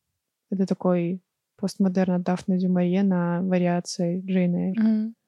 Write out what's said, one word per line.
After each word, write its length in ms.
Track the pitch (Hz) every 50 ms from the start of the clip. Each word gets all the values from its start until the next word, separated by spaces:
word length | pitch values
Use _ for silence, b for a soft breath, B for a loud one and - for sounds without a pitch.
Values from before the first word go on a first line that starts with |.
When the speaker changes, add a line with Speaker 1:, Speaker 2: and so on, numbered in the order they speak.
| _ _ _ _ _ _ _ _ _ -
Speaker 1:
Это 140 | 208 190 190 -
такой 540 | 185 - - 185 180 175 170 170 185 185 _ _ _ _ _ _ _ -
постмодерн 560 | 196 190 - - 196 190 180 190 185 185 180
от 100 | 180 175
Дафны 340 | 185 180 180 - - 185 180
дю 100 | 185 180
Марио 320 | 185 180 180 175 180 196 202
на 380 | 196 185 175 175 175 175 175 185
вариации 800 | 190 185 180 180 175 175 175 - - - - 175 170 175 185 185
Джейн 300 | 190 185 185 180 175 175
Эйр. 220 | 175 175 190 190 226
Speaker 2:
Мгм. 360 | 214 220 220 214 220 226 226 _ _